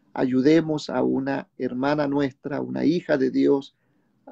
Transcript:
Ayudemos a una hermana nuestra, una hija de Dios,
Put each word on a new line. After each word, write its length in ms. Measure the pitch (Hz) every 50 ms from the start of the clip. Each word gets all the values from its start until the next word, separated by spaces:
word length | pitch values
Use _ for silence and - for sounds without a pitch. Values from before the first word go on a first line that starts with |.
| _ _ _
Ayudemos 800 | - 139 127 127 131 127 147 156 165 160 156 156 151 - -
a 120 | - 127 127
una 460 | 127 127 131 135 135 139 139 - - _
hermana 500 | - 127 123 123 123 131 143 151 151 147
nuestra, 540 | 143 139 143 143 135 127 _ - 139 143 135
una 240 | 127 123 127 131 127
hija 320 | 135 165 175 - - -
de 140 | 139 131 131
Dios, 460 | 123 135 135 139 143 139 139 - - _ _ _ _ _ _ _ _ _ _ -